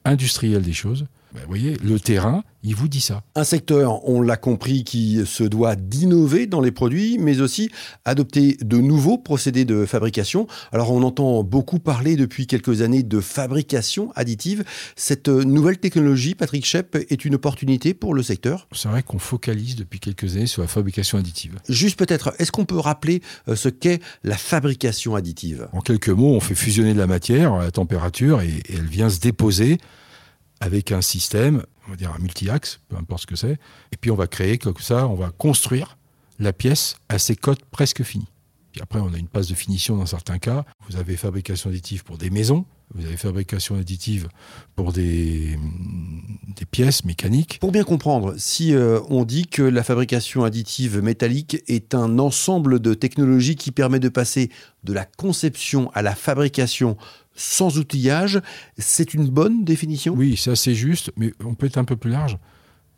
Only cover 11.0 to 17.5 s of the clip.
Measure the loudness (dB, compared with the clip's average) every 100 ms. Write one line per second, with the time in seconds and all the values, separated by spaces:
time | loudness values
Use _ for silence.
11 | 2 2 2 2 2 0 0 -2 0 0
12 | 2 2 0 -2 -2 -2 0 2 2 2
13 | 2 -2 -2 -4 -2 -2 -2 -2 -2 -4
14 | -4 -4 -4 -4 -4 -4 -6 -12 -14 -6
15 | -4 0 2 4 4 4 4 2 0 4
16 | 4 4 0 -2 -2 -2 0 -2 -2 -4
17 | -2 -2 0 0 0